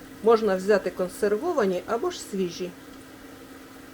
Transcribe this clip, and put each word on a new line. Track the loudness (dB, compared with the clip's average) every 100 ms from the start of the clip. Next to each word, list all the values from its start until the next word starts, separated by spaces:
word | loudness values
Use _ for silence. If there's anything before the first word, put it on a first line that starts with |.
| -8 0
Можна | 6 6 6 2
взяти | 4 4 4
консервовані | -2 -4 0 2 2 2 2 2 2 -2
або | -2 -2
ж | -4
свіжі. | -6 -2 -2 -2 -8 -10 -18 -18 -18 -18 -18 -18 -18 -18 -18 -18 -18